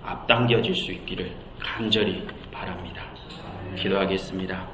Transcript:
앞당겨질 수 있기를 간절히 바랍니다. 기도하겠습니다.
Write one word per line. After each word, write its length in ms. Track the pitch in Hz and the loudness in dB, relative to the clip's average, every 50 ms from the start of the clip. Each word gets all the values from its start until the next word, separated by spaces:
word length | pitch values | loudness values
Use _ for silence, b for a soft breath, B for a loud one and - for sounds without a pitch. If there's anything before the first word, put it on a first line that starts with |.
| - | -4
앞당겨질 720 | 101 - - - - 120 117 123 120 117 107 - 92 92 | -6 -6 -6 4 4 6 6 8 6 6 6 6 4 0
수 160 | 90 - - | 0 0 -4
있기를 400 | 92 87 - - 92 90 90 90 - - - - - - | -6 -6 -6 -6 -4 -4 -4 -4 -6 -10 -12 -12 -12 -8
간절히 640 | - - - - 113 107 107 107 104 95 92 - - - - - - - | -6 -6 -2 0 2 4 4 4 4 4 2 0 -4 -6 -8 -10 -12 -10
바랍니다. 520 | - - - 92 92 87 90 - - - - - - - - - - - - - - - - 95 - | -8 -8 -6 -6 -6 -6 -8 -8 -8 -10 -10 -10 -12 -14 -14 -12 -12 -12 -10 -10 -8 -8 -8 -6 -4
기도하겠습니다. 880 | 92 - 101 98 98 98 92 95 95 - - 95 95 92 92 92 90 90 90 | -2 2 4 4 6 6 4 4 2 0 -2 -4 -4 -2 -2 -4 -4 -6 -8